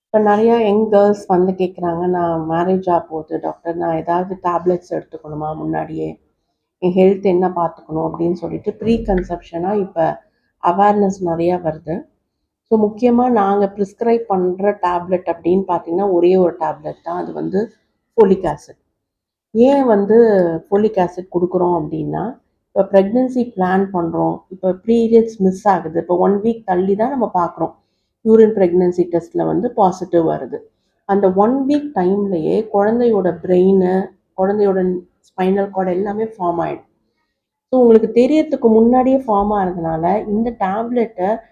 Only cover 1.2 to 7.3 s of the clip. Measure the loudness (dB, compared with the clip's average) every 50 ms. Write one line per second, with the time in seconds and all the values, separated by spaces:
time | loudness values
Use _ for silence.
1.2 | -2 -2 0 0 2 0 0 -2 -4 -4 -4 -6 -6 -6 -4 -2 -2 -2 -2 -2
2.2 | -2 -2 -2 -4 -4 -2 -2 -2 0 0 0 0 0 0 0 0 -2 -4 -10 -10
3.2 | -8 -8 -8 -8 -6 -8 -10 -8 _ -8 -6 -4 -4 -4 -4 -4 -4 -2 -2 -2
4.2 | -2 -4 -8 -6 -4 -2 -2 0 0 0 -2 -2 -4 -8 -8 -8 -8 _ -18 -18
5.2 | -14 -12 -10 -8 -8 -8 -8 -8 -6 -6 -4 -6 -6 -6 -8 -8 -8 -8 -10 -14
6.2 | _ _ _ _ _ _ _ _ _ _ _ _ -2 0 2 4 4 4 4 2
7.2 | 0 0